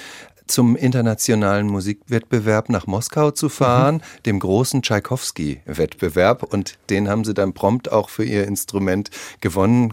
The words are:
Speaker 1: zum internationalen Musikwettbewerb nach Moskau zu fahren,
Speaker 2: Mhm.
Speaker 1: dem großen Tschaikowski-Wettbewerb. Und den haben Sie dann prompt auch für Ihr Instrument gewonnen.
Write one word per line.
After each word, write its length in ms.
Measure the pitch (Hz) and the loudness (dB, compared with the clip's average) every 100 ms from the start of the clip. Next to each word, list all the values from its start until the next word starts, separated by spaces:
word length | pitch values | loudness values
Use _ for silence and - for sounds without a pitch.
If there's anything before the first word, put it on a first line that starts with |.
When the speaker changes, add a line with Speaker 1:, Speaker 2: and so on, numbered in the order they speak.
| - - - _ - | -18 -20 -20 _ -6
Speaker 1:
zum 280 | - 120 120 | 2 4 4
internationalen 920 | 127 123 117 107 - 110 101 101 104 | 2 2 0 0 0 0 2 0 0
Musikwettbewerb 1040 | 101 95 104 - 117 - 120 107 107 - | -2 -4 -6 -4 -4 0 -2 2 0 2
nach 160 | 110 - | -4 -2
Moskau 460 | 98 - - 151 | -4 -4 0 0
zu 180 | - 151 | 0 -4
fahren, 460 | - 131 123 135 160 | 0 2 4 4 0
Speaker 2:
Mhm. 260 | - - | -6 -8
Speaker 1:
dem 140 | - 101 | -2 -2
großen 420 | 92 98 131 135 | 2 0 2 -2
Tschaikowski-Wettbewerb. 1600 | - 104 - 123 - - 73 71 - 76 78 - 90 82 95 123 | 0 -2 -2 -6 -6 -6 -6 -6 -8 -2 -2 -2 -2 2 2 2
Und 360 | - 101 92 - - | -2 -4 -6 -10 -2
den 180 | 101 101 | -2 0
haben 180 | 104 | -2
Sie 100 | 110 | -2
dann 180 | 101 98 | -2 -2
prompt 400 | - 98 123 - | 0 0 0 0
auch 160 | 110 101 | 0 0
für 160 | - | -4
Ihr 220 | 113 104 98 | -2 -2 -2
Instrument 640 | 98 - 101 95 95 101 - - - | -4 -4 -2 0 -2 -4 -10 -18 -6
gewonnen. 500 | 101 90 95 120 117 | -4 2 4 4 2